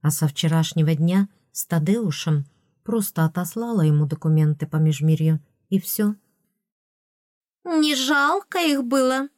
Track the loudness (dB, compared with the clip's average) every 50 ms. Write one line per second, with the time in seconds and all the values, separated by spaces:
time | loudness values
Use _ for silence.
0 | 0 -2 -2 0 -2 -4 -2 -2 -2 0 2 2 0 0 0 0 2 2 2 2
1 | 2 2 2 2 0 0 _ _ _ _ _ -12 -8 _ -2 -2 2 2 0 0
2 | 0 -4 -4 -4 -2 -2 -2 -2 -2 -6 _ _ _ _ _ _ _ -4 -4 -4
3 | -4 -4 -2 0 0 0 0 -2 -6 -6 -6 -8 -6 -4 0 2 2 2 4 2
4 | 0 0 -4 -4 -2 0 2 4 4 2 0 -2 -4 -6 -2 0 2 2 2 2
5 | 2 2 2 2 2 0 0 0 -4 _ _ _ _ _ -4 -2 -2 -4 -4 -2
6 | -2 -2 -2 -6 _ _ _ _ _ _ _ _ _ _ _ _ _ _ _ _
7 | _ _ _ _ _ _ _ _ _ _ _ _ _ -4 0 0 2 2 0 -2
8 | -2 0 0 2 2 2 0 0 -4 _ -4 -2 0 2 0 0 0 0 0 2
9 | 2 2 2 0 -4 -6 _